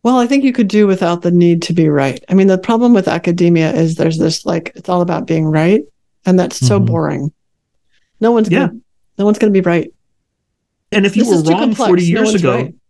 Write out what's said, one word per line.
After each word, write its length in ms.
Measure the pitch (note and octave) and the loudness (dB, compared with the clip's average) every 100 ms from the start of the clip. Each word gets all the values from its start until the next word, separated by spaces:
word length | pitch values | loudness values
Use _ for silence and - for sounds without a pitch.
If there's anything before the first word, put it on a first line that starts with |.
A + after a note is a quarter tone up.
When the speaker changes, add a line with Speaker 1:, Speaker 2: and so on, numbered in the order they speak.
Speaker 1:
Well, 160 | A#3 B3+ | 2 2
I 80 | A#3+ | 2
think 180 | C#4 | 2
you 80 | C4+ | 0
could 160 | B3 G3+ | 0 0
do 180 | G#3 G#3 | 2 2
without 360 | F#3 F3 F3 | 2 -2 -2
the 80 | F3 | 0
need 300 | F3 E3+ E3+ | 2 4 2
to 100 | - | -2
be 160 | F3 D#3 | 0 2
right. 340 | D3 C3+ - - | 2 0 -4 -2
I 60 | |
mean, 120 | F#3 G3 | 2 2
the 120 | F#3 | 2
problem 360 | F#3+ A3+ A#3+ | 0 0 4
with 140 | A3+ - | 2 2
academia 640 | E3+ F3 F3 F3 E3+ D#3+ | -2 -2 0 2 2 0
is 240 | - D#3+ D#3+ | 0 -2 -2
there's 220 | E3 D#3+ | -2 0
this, 280 | D#3+ D#3+ - | -2 -4 -6
like, 260 | E3+ - - | -6 -8 -16
it's 120 | - | -4
all 120 | F3+ | -2
about 240 | F3 D#3+ - | -2 -4 -4
being 200 | E3 D#3 | -2 0
right, 360 | D#3 E3 A3 - _ _ _ | 0 2 0 -2 _ _ _
and 140 | F#3 F#3 | 0 0
that's 180 | F3 - | 0 -2
so 180 | B2 G3+ | 0 2
Speaker 2:
Mm-hmm. 60 | - | 0
Speaker 1:
boring. 460 | E3 D#3 D3 D3 _ _ _ _ _ _ _ _ _ | -2 -4 -4 -8 _ _ _ _ _ _ _ _ _
No 100 | A3 | 0
one's 160 | A#3 G#3+ | 0 2
gonna, 240 | G3+ A#3 | 0 0
Speaker 2:
Yeah. 60 | A3+ _ _ _ - | -6 _ _ _ -2
Speaker 1:
no 60 | |
one's 140 | G3+ G#3 | -2 2
gonna 140 | G#3+ | 2
be 80 | G3 | 2
right. 320 | F3+ E3+ - _ _ _ _ _ _ _ _ _ _ | 0 -2 -4 _ _ _ _ _ _ _ _ _ _
Speaker 2:
And 120 | G3+ | -2
if 120 | G3 - | 0 -2
you 80 | |
Speaker 1:
This 60 | A#3+ | -2
Speaker 2:
were 40 | F3+ | 0
Speaker 1:
is 60 | |
too 80 | D#3 | 0
Speaker 2:
wrong 100 | F3+ | 0
Speaker 1:
complex. 280 | B3+ G#3+ A3 | -2 -2 0
Speaker 2:
forty 140 | F3 | 0
Speaker 1:
No 60 | E3+ A3 | 0 0
Speaker 2:
years 80 | A3 | 0
Speaker 1:
one's 120 | G#3 | 0
Speaker 2:
ago, 120 | D3+ | 0
Speaker 1:
right. 200 | A#2+ C3+ - | -2 -6 -12